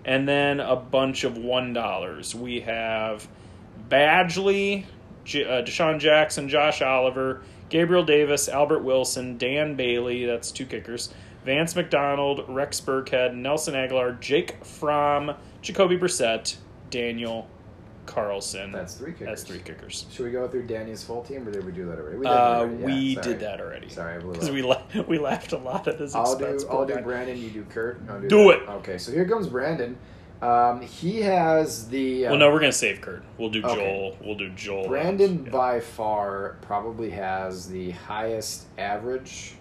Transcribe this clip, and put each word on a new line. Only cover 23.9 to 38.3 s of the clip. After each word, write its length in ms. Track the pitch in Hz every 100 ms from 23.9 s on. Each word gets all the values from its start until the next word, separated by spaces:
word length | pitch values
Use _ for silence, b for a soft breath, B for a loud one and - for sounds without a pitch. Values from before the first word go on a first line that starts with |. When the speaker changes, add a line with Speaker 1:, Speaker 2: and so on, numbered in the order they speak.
| 92 82 85
Speaker 2:
I 40 |
blew 140 | 87
Speaker 1:
'Cause 140 | 87 156
Speaker 2:
up. 40 |
Speaker 1:
we 80 | 139
la-, 200 | 127 131 -
<laughs> 140 | 214 -
we 100 | 160
laughed 320 | 143 - -
a 40 | 143
lot 300 | 127 - -
at 120 | -
his 160 | 143 113
Speaker 2:
I'll 180 | 120
Speaker 1:
expense, 300 | - 139 139
Speaker 2:
do, 60 | -
Speaker 1:
poor 100 | 131
Speaker 2:
I'll 40 | 135
do 80 | 123
Speaker 1:
guy. 60 |
Speaker 2:
Brandon, 360 | 117 123 127 123
you 80 | 113
do 120 | 107 98
Kurt. 320 | - 117 123 -
I'll 100 | 101
do 60 | 131
Speaker 1:
Do 160 | 208 202
Speaker 2:
that. 40 | -
Speaker 1:
it. 60 | -
Speaker 2:
Okay, 280 | 101 98 90
so 140 | -
here 140 | 139 185
comes 200 | 226 170
Brandon. 500 | 123 139 160 120 127 B B B B
Um, 400 | 123 120 120 120
he 400 | 123 - 170 220
has 680 | 202 185 165 160 151 123 113
the, 360 | 135 131 127 127
uh, 40 |
Speaker 1:
Well, 80 | 143
no, 120 | 147
we're 80 | 151
gonna 120 | 147
save 280 | 123 110 95
Kurt. 240 | - - - -
We'll 140 | 113
do 100 | 110
Speaker 2:
Okay. 120 | 120 113
Speaker 1:
Joel. 420 | 98 98 98 95 104
We'll 100 | 104
do 120 | 98
Joel 380 | 92 101 98 95
Speaker 2:
Brandon 480 | 135 165 196 196 175
Speaker 1:
next. 20 | 127
Yeah. 60 |
Speaker 2:
by 280 | 131 127 120
far 760 | 113 - 107 104 101 98 98 -
probably 500 | - 101 110 110 110
has 560 | 98 92 95 95 92 90
the 220 | 92 90
highest 760 | 87 - 107 110